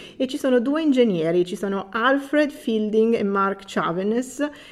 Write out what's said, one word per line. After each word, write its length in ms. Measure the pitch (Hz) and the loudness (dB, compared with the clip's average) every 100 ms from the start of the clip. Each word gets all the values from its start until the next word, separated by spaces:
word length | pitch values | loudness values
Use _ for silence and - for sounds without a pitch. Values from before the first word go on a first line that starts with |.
| - - | -18 -6
e 100 | 254 | -4
ci 100 | 285 | -2
sono 220 | 269 247 | 0 2
due 220 | 233 302 | 2 0
ingegneri, 640 | 320 254 240 175 160 175 175 | 2 4 4 2 2 0 0
ci 100 | 202 | -4
sono 320 | 202 196 - | -4 -4 -6
Alfred 600 | 226 240 277 277 302 294 | -2 2 2 2 0 0
Fielding 640 | - - 220 214 214 226 226 | -2 -4 -2 0 2 4 2
e 80 | |
Mark 380 | 202 196 196 196 - | 0 0 0 -2 -6
Chavenes, 840 | - 160 170 196 233 262 - 294 - - | -4 -2 -2 -2 -2 -4 -4 -6 -6 -20